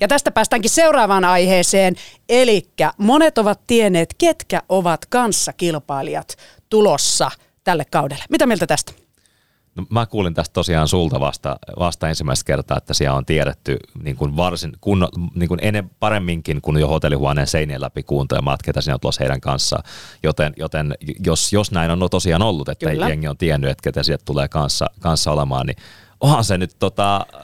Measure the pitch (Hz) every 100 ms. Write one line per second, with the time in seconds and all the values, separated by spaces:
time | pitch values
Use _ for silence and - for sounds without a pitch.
0 | 196 285 - 220 214 240 202 320 320 285
1 | 202 196 180 180 185 185 175 196 185 180
2 | - - - 240 240 202 - - 151 -
3 | 208 294 320 233 208 202 - 233 208 175
4 | 165 - 339 311 - 175 - 190 175 156
5 | - 247 226 - - - 175 151 - 139
6 | 147 151 - - - _ - 214 208 143
7 | - - 139 - _ _ 190 165 - 160
8 | 143 143 - 233 262 196 165 151 - -
9 | _ _ _ _ _ _ _ - - 117
10 | 110 107 90 82 80 90 87 80 76 90
11 | 82 67 69 - - 65 - - 87 -
12 | 80 80 76 67 - 67 - 69 - -
13 | 71 67 67 78 69 69 - 65 - -
14 | 76 65 73 73 90 85 78 - 101 98
15 | 87 87 85 87 85 87 107 104 92 -
16 | 107 107 87 82 80 73 - 76 73 78
17 | 76 71 69 73 69 80 76 67 67 69
18 | - 71 67 71 69 69 - - 73 65
19 | - - - 67 - 67 - - - -
20 | - - 87 82 76 71 78 78 76 -
21 | 76 71 87 80 - 101 104 92 82 87
22 | 90 92 90 82 110 80 64 - 78 76
23 | 80 76 76 69 82 73 67 65 71 71
24 | 73 71 - 71 71 80 76 - - -
25 | 85 78 - 73 69 65 69 - - -
26 | - - 143 139 101 92 113 - 95 -
27 | 101 98 - 69